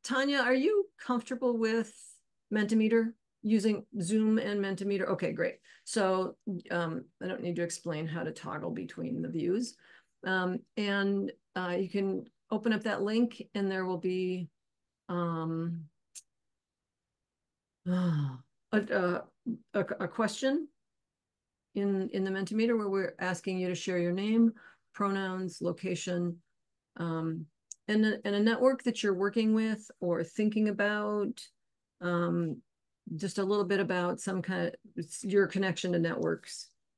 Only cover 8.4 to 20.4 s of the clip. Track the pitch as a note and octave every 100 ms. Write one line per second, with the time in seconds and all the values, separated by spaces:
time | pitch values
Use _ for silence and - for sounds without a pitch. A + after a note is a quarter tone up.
8.4 | - D#3 E3+ - E3 - E3+ D#3+ D#3+ E3
9.4 | E3+ G3+ A#3+ - - - _ _ F#3 F#3
10.4 | F#3 F#3 - - G#3 G3+ G3 G3 G3 -
11.4 | _ - F3+ F3 F#3 G3 G3 F#3+ - _
12.4 | - A3 A#3 G#3+ A3 G3+ G3+ A3 A#3+ -
13.4 | - G#3 G3 F#3+ F#3 F#3 F#3 F#3 F#3 F#3
14.4 | E3 _ _ _ _ _ - F3 E3+ E3
15.4 | D#3+ E3 E3+ E3+ D3+ _ _ - - _
16.4 | _ _ _ _ _ _ _ _ _ _
17.4 | _ _ _ _ F3 F3+ F3+ D#3 C#3 B2+
18.4 | - _ - G#3+ G#3 F#3+ F3+ F3+ - _
19.4 | - A#3 _ G#3 F#3+ - F3 - G#3+ -